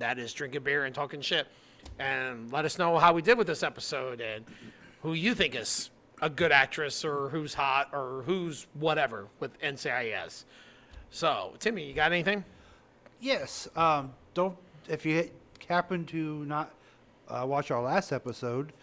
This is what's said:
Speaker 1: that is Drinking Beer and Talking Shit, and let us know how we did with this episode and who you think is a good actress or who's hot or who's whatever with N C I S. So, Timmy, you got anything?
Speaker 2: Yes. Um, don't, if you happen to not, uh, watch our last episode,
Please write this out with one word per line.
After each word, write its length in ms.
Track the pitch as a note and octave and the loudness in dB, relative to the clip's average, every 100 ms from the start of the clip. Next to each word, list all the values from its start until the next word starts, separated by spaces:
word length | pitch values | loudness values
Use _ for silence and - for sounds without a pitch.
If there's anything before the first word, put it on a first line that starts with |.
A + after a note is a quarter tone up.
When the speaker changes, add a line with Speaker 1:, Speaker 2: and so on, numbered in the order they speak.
Speaker 1:
that 180 | A#2 B2 | -4 -2
is 140 | A#2 | -6
Drinking 320 | - C#3 C#3+ | -8 -6 -4
Beer 200 | C#3 C#3+ | 0 0
and 100 | C3+ | 0
Talking 260 | C3 C#3+ D3 | -4 -6 -6
Shit, 260 | C3 E3+ - - - - - - | -2 -2 -2 -10 -20 -20 -18 -6
and 540 | C#3 C3 C3 A#2+ A#2 | -2 -2 -2 -6 -4
let 120 | C#3 | -2
us 140 | D3+ - | -2 2
know 180 | F3 E3 | 4 8
how 140 | E3+ | 8
we 100 | E3+ | 8
did 140 | D#3+ A#3+ | 6 6
with 120 | E3+ | 6
this 160 | D3+ | 0
episode 560 | D#3 - - C#3 C3 A#2+ | -2 -4 -6 -4 -6 -6
and 240 | A2+ G#2+ A2+ - A2 - - - | -8 -8 -12 -18 -18 -20 -20 -10
who 120 | D#3 | -4
you 200 | E3 G3+ | 0 0
think 220 | A#3+ D#3+ B2 | 2 0 -2
is 340 | G#2+ - - - - - | -4 -4 -4 -14 -18 -2
a 100 | D#3 | -2
good 220 | C#3+ E3 | 2 6
actress 520 | C#3 C3+ - D3 - | 8 6 2 -4 -2
or 240 | D#3+ C#3+ C#3 | -2 -2 -2
who's 240 | D#3 D3 | -4 -4
hot 340 | D3 C#3 C3+ C#3 | -2 2 2 0
or 300 | C#3+ B2+ C3 | -2 -4 -6
who's 440 | B2+ F#3+ E3+ C#3+ - | -4 -2 -2 -8 -12
whatever 520 | C#3+ D#3 D#3 C3+ A2 G2 - | -4 0 2 0 -2 -12 -10
with 100 | C3+ - | -10 -6
N 160 | D3+ C3 | -6 -4
C 140 | D3 | -4
I 200 | B2 A#2 | -2 -2
S. 340 | G2 E2 - - - - - - - - | -4 -8 -12 -18 -20 -20 -20 -20 -20 -14
So, 440 | - D#3+ A#2 F#2 - | -2 0 0 -2 -2
Timmy, 260 | G#3+ G#3+ C#3+ | -2 -2 -4
you 40 | |
got 200 | C3+ D#3 | 2 4
anything? 320 | F3 F3+ G#3 - - - - _ _ - - | 4 2 0 -4 -18 -20 -20 _ _ -20 -10
Speaker 2:
Yes. 480 | B3+ A#3 C#3 - - | -2 -2 -2 -10 -8
Um, 380 | D#3+ E3 D3+ C3 - - | 2 4 4 0 -12 -8
don't, 220 | F3 F#3+ F3+ - - - | 0 0 0 -18 -18 -6
if 160 | D#3 | -4
you 240 | D#3 D#3+ E3 - - - - | 2 2 0 -6 -20 -16 0
happen 360 | F3 F3 F#3 D#3+ | 0 2 -2 -2
to 380 | E3 D#3 D3+ | -4 -4 -4
not, 280 | D3 D3+ D#3 - - - _ _ - | -4 -4 -4 -10 -20 -20 _ _ -8
uh, 160 | A#2+ C3 | -4 0
watch 260 | C#3+ C#3+ | 0 0
our 100 | B2 | 0
last 300 | B2+ F3+ - | 2 0 0
episode, 600 | C3+ B2 A2+ B2 B2 D3+ - | -4 -6 -6 -4 -4 -4 -10